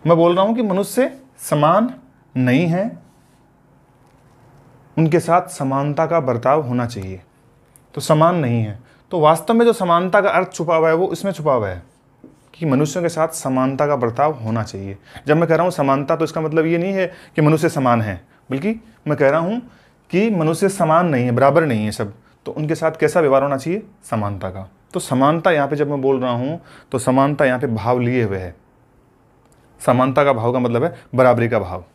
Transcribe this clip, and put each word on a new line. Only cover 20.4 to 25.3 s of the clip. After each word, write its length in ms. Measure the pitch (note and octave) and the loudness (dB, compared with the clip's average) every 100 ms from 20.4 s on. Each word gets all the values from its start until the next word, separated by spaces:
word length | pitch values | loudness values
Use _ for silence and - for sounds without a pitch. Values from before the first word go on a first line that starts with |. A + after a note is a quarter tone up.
| D#3 D#3+ G3 | 0 0 -2
समान 380 | F#3+ D#3+ D#3+ F3+ | 0 2 4 2
नहीं 180 | C3 | 0
है, 60 | B2 | 0
बराबर 360 | B2 C#3 D#3 D#3+ | 2 4 4 2
नहीं 180 | A2 | -2
है 60 | G#2+ | -2
सब, 240 | G#2 G2+ - _ _ - | -4 -8 -10 _ _ -12
तो 60 | |
उनके 220 | - D3+ | -8 -4
साथ 180 | D#3 D#3+ | -2 -4
कैसा 280 | D#3 D3+ E3+ | 0 0 2
व्यवहार 220 | D3+ C3+ | 4 2
होना 140 | C#3+ C3+ | 2 -4
चाहिए? 260 | D#3 G3 - _ - | -4 -6 -8 _ -6
समानता 400 | A#2 G2+ G2 F#2+ | -4 -4 -6 -10
का। 200 | F#2 F#2 _ _ | -10 -16 _ _
तो 80 | F3+ | -10
समानता 500 | - B2+ C#3 | -4 2 2